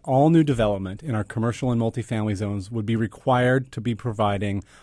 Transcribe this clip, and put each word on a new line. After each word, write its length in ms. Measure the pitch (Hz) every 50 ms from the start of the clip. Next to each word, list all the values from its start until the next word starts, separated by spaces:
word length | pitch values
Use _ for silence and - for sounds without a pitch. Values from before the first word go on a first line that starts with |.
| -
all 260 | - 131 131 143 156
new 120 | 165 165 156
development 600 | 147 139 117 110 104 104 98 95 92 95 107 -
in 120 | 160 117
our 80 | 107 104
commercial 480 | - - 117 110 120 117 - - 127
and 80 | 120 117
multifamily 560 | 117 113 - 120 110 - 120 110 107 107 104
zones 360 | 92 107 101 101 101 92 101
would 160 | 117 117 107
be 100 | 101 113
required 720 | 110 113 107 - - - 139 127 123 123 127 127 135 131 - -
to 80 | - 107
be 120 | 120 117
providing 720 | 101 - 123 110 101 110 104 101 98 104 101 101 101 - _ - -